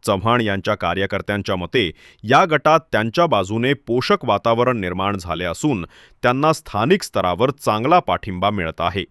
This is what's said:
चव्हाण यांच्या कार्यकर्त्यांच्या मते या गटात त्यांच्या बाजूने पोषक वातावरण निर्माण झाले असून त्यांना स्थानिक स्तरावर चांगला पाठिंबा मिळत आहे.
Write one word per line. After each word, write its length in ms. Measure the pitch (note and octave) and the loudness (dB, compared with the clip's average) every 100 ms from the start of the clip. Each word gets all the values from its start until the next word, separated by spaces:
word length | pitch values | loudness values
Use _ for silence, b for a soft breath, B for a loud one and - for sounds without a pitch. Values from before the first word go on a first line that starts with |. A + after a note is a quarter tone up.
चव्हाण 360 | - G2 A2 A#2+ | -2 0 2 2
यांच्या 340 | A2 G2 F#2+ | 2 -2 -2
कार्यकर्त्यांच्या 800 | G#2 F2 F2+ G2 G2 - G2+ G2 F#2+ | -2 0 -2 -2 -4 -4 -4 -2 -4
मते 340 | F2 B2 F2+ - b b | -2 0 -2 -4 b b
या 200 | A2 C#3 E3 | 2 2 4
गटात 300 | D3+ D3+ D#3+ - | 2 4 2 2
त्यांच्या 340 | A2 A2+ - E3+ | -2 -2 0 2
बाजूने 460 | A2+ F#2 A2 B2 | 2 0 -2 0
पोषक 520 | C#3+ - A#2+ - G3+ | -2 0 -2 0 -2
वातावरण 520 | B2 G2+ A#2 A#2 B2 A#2+ | 2 0 2 2 2 0
निर्माण 400 | F2+ F2+ G2 G2+ | -4 -2 -4 -4
झाले 280 | F2+ E2 | -6 -6
असून 400 | F2+ E2 D3+ A#2 D#2+ b b b | -4 -2 -2 -2 -6 b b b
त्यांना 300 | - B2+ D#3 | 0 2 0
स्थानिक 500 | D#3 - G#2 A#2 G3 | 0 -4 -4 2 2
स्तरावर 480 | - - F2+ F2 B2+ | 0 -2 0 0 0
चांगला 480 | C#3+ - G#2+ B2 F3+ | 0 -2 -2 2 2
पाठिंबा 520 | - F2 - F2+ G2 | 2 -4 -4 -2 -2
मिळत 300 | G#2 E2 - | 0 -6 -2
आहे. 240 | F2 F2 D#2+ | -4 -4 -8